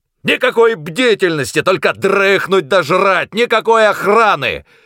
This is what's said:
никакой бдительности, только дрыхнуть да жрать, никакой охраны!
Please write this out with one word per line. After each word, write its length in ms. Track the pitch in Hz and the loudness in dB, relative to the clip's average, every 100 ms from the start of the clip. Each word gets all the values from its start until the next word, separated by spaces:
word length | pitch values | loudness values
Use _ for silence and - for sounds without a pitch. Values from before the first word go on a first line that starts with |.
| _ _ | _ _
никакой 520 | - 294 254 233 226 | -4 -2 0 2 2
бдительности, 880 | 208 151 156 247 202 180 156 127 156 | 0 -6 -2 0 0 0 -2 -4 -2
только 320 | 180 185 190 | -2 0 -2
дрыхнуть 720 | 123 190 196 196 190 - 190 143 | -2 0 0 2 0 0 -2 0
да 140 | 196 | 0
жрать, 500 | 147 185 196 175 143 | 0 0 0 0 -2
никакой 560 | 202 240 220 220 226 214 | -4 -2 0 2 2 2
охраны! 800 | 185 175 214 220 160 123 73 - _ | 0 0 2 2 0 -2 -6 -10 _